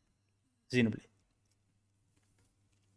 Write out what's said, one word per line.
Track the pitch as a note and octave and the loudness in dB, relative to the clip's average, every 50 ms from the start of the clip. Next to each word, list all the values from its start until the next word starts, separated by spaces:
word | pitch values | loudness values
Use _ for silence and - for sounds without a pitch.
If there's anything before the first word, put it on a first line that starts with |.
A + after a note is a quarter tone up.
| _ _ _ _ _ _ _ _ _ _ _ _ _ - - | _ _ _ _ _ _ _ _ _ _ _ _ _ -2 0
Xenoblade. | B2 A#2 A2 A2+ - - - _ _ _ _ _ _ _ _ _ _ _ _ _ _ _ _ _ _ _ _ _ _ _ _ _ _ - _ _ _ _ _ _ _ _ _ _ | 2 2 2 0 -4 -12 -18 _ _ _ _ _ _ _ _ _ _ _ _ _ _ _ _ _ _ _ _ _ _ _ _ _ _ -20 _ _ _ _ _ _ _ _ _ _